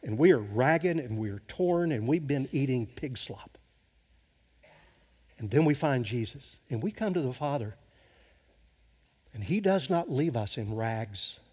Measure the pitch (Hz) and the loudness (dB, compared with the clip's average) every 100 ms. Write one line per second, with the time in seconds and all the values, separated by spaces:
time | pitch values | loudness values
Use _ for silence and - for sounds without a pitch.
0 | 147 110 170 147 104 104 131 165 170 165 | -4 4 6 6 2 2 4 4 2 -2
1 | 123 110 110 101 - - 180 175 170 127 | -2 -4 -4 -6 -12 -2 2 2 2 0
2 | 110 165 143 143 135 156 135 127 110 - | 2 0 0 -2 0 -2 0 0 -2 -6
3 | 147 120 - 98 - - _ _ _ _ | -8 -6 -8 -10 -16 -20 _ _ _ _
4 | _ _ _ _ _ _ - - - _ | _ _ _ _ _ _ -20 -20 -20 _
5 | _ _ _ - 107 127 160 143 156 131 | _ _ _ -8 0 4 4 4 2 0
6 | 107 120 107 143 - - _ 117 165 - | 0 -4 -4 -8 -18 -20 _ -4 -4 -4
7 | 220 180 135 123 147 143 107 - _ _ | -2 0 -2 -2 -4 -2 -6 -10 _ _
8 | _ _ _ _ _ _ - _ _ _ | _ _ _ _ _ _ -20 _ _ _
9 | _ _ _ 110 101 190 196 190 135 175 | _ _ _ -10 -2 2 4 2 2 0
10 | 170 135 160 117 104 - 104 110 113 113 | 0 0 0 0 -2 -4 -4 -2 -2 -4
11 | 113 101 - - - | -6 -8 -10 -12 -18